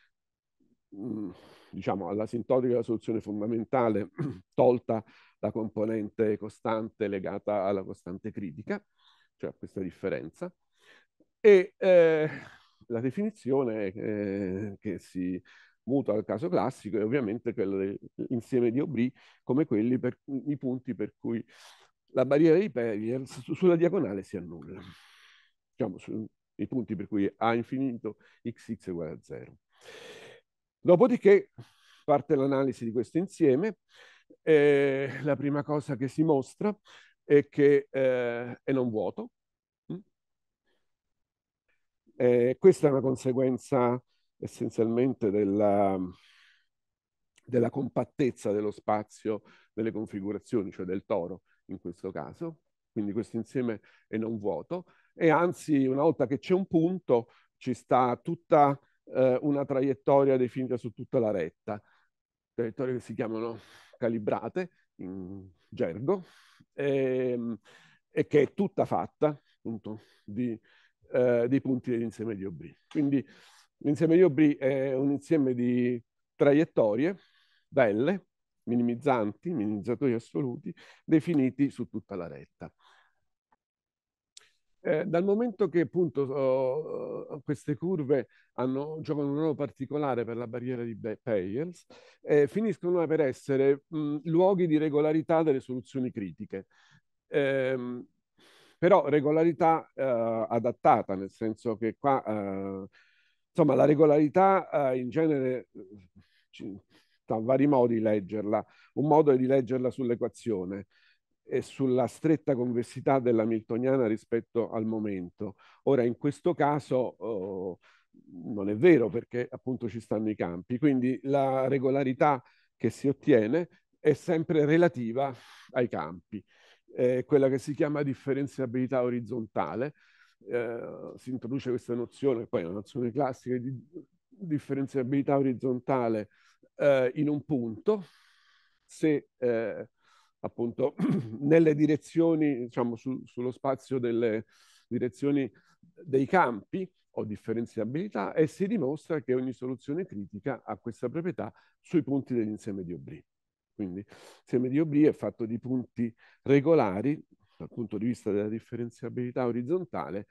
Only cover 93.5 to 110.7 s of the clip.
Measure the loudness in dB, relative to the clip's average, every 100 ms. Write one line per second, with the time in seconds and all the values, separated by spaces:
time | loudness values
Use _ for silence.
93.5 | 2 4 2 _ -6 -4 -4 0 4 4
94.5 | 4 2 2 2 2 2 0 2 2 4
95.5 | 0 -2 -10 -8 -6 -6 -6 -8 -10 -10
96.5 | -10 -12 _ _ _ _ _ _ -2 0
97.5 | 0 -2 -4 -6 -10 -14 _ _ _ _
98.5 | _ _ _ 4 6 6 2 2 2 2
99.5 | 4 4 2 0 -4 -2 0 0 0 0
100.5 | 0 0 2 4 4 2 -6 -8 -6 -6
101.5 | -4 -6 -4 -4 -2 0 0 -2 -4 -4
102.5 | -6 -8 -10 -12 _ _ _ _ _ _
103.5 | 2 4 6 6 6 6 6 4 4 4
104.5 | 4 0 -2 0 -2 -2 0 0 0 -2
105.5 | -4 -8 -18 -20 -20 -20 _ _ _ _
106.5 | -14 -14 -14 -18 _ _ _ -6 -4 0
107.5 | 2 4 4 4 2 2 0 -2 -6 -2
108.5 | -2 -4 _ _ -4 4 4 6 4 4
109.5 | 2 2 -2 -2 -4 -4 -2 -4 -6 -6
110.5 | -4 -4